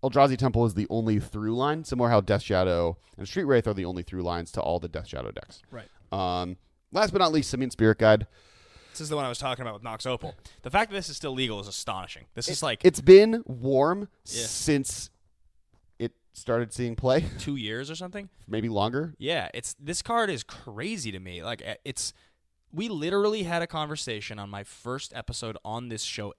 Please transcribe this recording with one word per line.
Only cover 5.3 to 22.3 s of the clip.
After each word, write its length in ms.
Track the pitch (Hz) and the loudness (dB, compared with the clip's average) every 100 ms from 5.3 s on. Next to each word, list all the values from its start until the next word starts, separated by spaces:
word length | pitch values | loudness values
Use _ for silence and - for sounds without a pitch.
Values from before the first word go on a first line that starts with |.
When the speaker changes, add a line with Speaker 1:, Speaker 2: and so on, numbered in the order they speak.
Speaker 1:
decks. 320 | 50 - - _ | -12 -16 -20 _
Speaker 2:
Right. 180 | 123 101 _ - | -20 -20 _ -8
Speaker 1:
Um, 460 | 98 90 - - 90 _ _ _ | -2 -2 -2 -4 -8 _ _ _
last 200 | 185 214 | 0 0
but 60 | 190 | 2
not 120 | 175 | 2
least, 160 | 156 135 | 2 0
Simian 220 | 127 131 | -4 -4
Spirit 280 | - 110 107 | 4 4 8
Guide. 280 | 110 107 104 _ _ _ _ - - | 6 6 4 _ _ _ _ -20 -20
Speaker 2:
This 80 | - | -14
is 80 | 156 | -6
the 80 | 151 | -4
one 80 | |
I 40 | 135 | -4
was 80 | 120 | -6
talking 240 | 139 123 | -6 -6
about 100 | 120 | -8
with 80 | 104 | -10
Nox 220 | 113 110 | -12 -8
Opal. 300 | 127 127 95 - - - | -6 -6 -8 -14 -20 -18
The 80 | - | -2
fact 200 | 175 220 | 0 0
that 60 | 196 | -2
this 120 | 170 | -8
is 80 | 147 | -8
still 160 | 151 | -6
legal 280 | 131 131 104 | -4 -2 -4
is 60 | 101 | -8
astonishing. 580 | - - 95 90 - 64 | -8 -8 -8 -10 -16 -14
This 120 | - 120 | -8 -6
Speaker 1:
It, 40 | |
Speaker 2:
is 100 | - | -4
like 220 | 151 110 | -2 4
Speaker 1:
it's 160 | 180 - | 4 6
been 420 | 139 190 214 226 - | 12 12 12 4 -4
warm 640 | 127 131 131 143 190 208 _ - | -6 0 4 4 2 -6 _ -10
Speaker 2:
Yeah. 180 | 117 | -8
Speaker 1:
since 680 | 113 - - 143 139 - - _ _ _ _ _ _ _ _ - | -6 -4 2 2 0 -8 -12 _ _ _ _ _ _ _ _ -8
it 140 | 117 - _ | -8 -8 _
started 400 | - - 117 117 | -10 -2 -2 -2
seeing 220 | - 123 113 | -4 -6 -2
play. 280 | 127 139 165 | 2 2 0
<laughs> 60 | - | -6
Speaker 2:
two 180 | - 143 | -6 -6
years 340 | 107 110 139 | -6 -8 -8
or 40 | 160 | -12
something? 320 | 180 202 - - - | -12 -12 -16 -20 -8
Speaker 1:
Maybe 200 | 107 113 | -4 -2
longer. 460 | 104 107 131 160 151 | 0 0 0 -4 -6
Speaker 2:
Yeah, 320 | 127 165 90 | -4 -2 -4
it's, 220 | - - - | -8 -12 -10
this 200 | 143 170 | -8 -8
card 280 | - 233 214 | -2 0 0
is 120 | 139 | -2
crazy 680 | - - - 104 165 220 117 | -8 -16 -14 -10 -8 -6 -8
to 60 | 92 | -10
me. 220 | 92 90 | -10 -10
Like, 160 | 87 117 | -8 -8
eh, 100 | - - | -10 -10
it's, 280 | - 131 - - _ | -10 -8 -8 -10 _